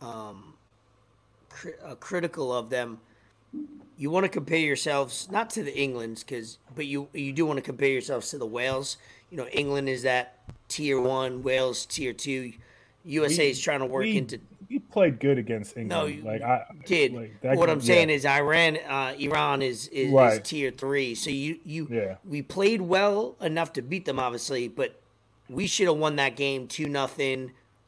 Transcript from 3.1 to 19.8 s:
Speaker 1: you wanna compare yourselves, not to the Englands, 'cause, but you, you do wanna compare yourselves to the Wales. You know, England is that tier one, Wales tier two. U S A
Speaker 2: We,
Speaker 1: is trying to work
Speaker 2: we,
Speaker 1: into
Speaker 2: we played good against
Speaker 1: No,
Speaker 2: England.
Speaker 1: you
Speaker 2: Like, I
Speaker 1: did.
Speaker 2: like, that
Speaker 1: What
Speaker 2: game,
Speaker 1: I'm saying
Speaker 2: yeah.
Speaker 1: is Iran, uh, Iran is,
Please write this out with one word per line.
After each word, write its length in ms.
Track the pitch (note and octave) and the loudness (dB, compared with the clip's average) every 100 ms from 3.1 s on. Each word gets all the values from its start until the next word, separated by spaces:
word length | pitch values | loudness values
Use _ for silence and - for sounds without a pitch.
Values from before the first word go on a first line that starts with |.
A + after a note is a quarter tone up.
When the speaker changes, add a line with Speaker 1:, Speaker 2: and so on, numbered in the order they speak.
| _ _ _ _ - - - - - | _ _ _ _ -12 -12 -16 -20 -8
Speaker 1:
you 140 | C#3+ | -2
wanna 180 | F3 F#3+ | 2 0
compare 300 | - D3 D#3+ | -2 0 2
yourselves, 720 | D3+ C3 D#3 C#3+ C3 - - | 2 0 0 0 0 -4 -4
not 200 | G3 A3+ | -4 -2
to 120 | A3+ | -4
the 140 | D3 C#3 | -4 -2
Englands, 480 | C#3 A#2+ A2+ A2 | -2 -2 -6 -10
'cause, 340 | - B2 A2+ - - | -10 -10 -10 -16 -16
but 120 | B2+ C#3+ | -10 -6
you, 220 | C#3 C#3+ | -6 -6
you 200 | D#3 C#3 | -6 -4
do 120 | C3+ | 0
wanna 160 | D#3+ C#3 | 0 0
compare 300 | C3 B2+ C#3 | -4 0 2
yourselves 400 | C3+ A#2+ B2+ A#2+ | 2 0 -4 -4
to 80 | D3 | -6
the 80 | A2+ | -6
Wales. 500 | A#2+ B2+ C3+ C#3 - - - _ | -2 -2 -2 -4 -10 -14 -20 _
You 60 | E3 | -10
know, 100 | B2 | -4
England 400 | D3 C#3+ C#3 C3+ | -2 -2 -2 -2
is 140 | B2+ | 0
that 360 | B2+ B2+ B2 - - - - | 2 0 0 -10 -20 -20 -12
tier 320 | - D3 C3+ | -6 0 2
one, 420 | B2+ C3 C3 B2+ | 2 0 -2 -4
Wales 440 | C3 C3 C3 A#2+ - | 0 2 0 -2 -6
tier 260 | - C3 | -6 -6
two. 400 | A2+ C#3+ C3 B2 - - - _ _ F3 | -6 -6 -6 -8 -14 -20 -20 _ _ -6
U 200 | D3+ D3 | 0 2
S 120 | E3+ | 4
A 40 | |
Speaker 2:
We, 80 | D3 | 4
Speaker 1:
is 100 | C3 | 2
trying 200 | - C#3+ | 0 0
to 60 | C3 | 0
work 180 | C3 | 0
Speaker 2:
we, 120 | A3 G#3 | 0 0
Speaker 1:
into 240 | A#2+ B2+ - - F#3+ | -2 -8 -14 -20 -8
Speaker 2:
we 80 | C4+ | -6
played 420 | - G#3 F3 A#2 | -2 4 4 4
good 160 | C#3 C3+ | 2 2
against 400 | A2 A2+ G#2 - | 2 -4 -6 -8
Speaker 1:
No, 300 | A2 E3 D#3 | -4 -2 -2
Speaker 2:
England. 100 | F#2+ | -4
Speaker 1:
you 80 | |
Speaker 2:
Like, 160 | G#2+ A2 | -6 -4
I 240 | A#2 B2+ - D3+ - | 0 0 0 -12 0
Speaker 1:
did. 260 | F3 C3+ | 4 4
Speaker 2:
like, 260 | B2 A2 - | 2 -10 -6
that 140 | B2+ C3+ | 2 4
Speaker 1:
What 120 | E3+ | 4
Speaker 2:
game, 60 | |
Speaker 1:
I'm 60 | D3+ | 4
saying 260 | A#2+ F3 D#3+ | 6 6 6
Speaker 2:
yeah. 60 | |
Speaker 1:
is 100 | C#3+ | 4
Iran, 540 | C#3 C#3+ D3 D#3+ E3 D#3 | 4 4 4 6 6 4
uh, 360 | D3 C3+ C3 C#3 | -2 -2 -2 -2
Iran 420 | C#3+ D3+ D3 C#3 | -2 2 2 2
is, 280 | C3 A#2 | 0 -2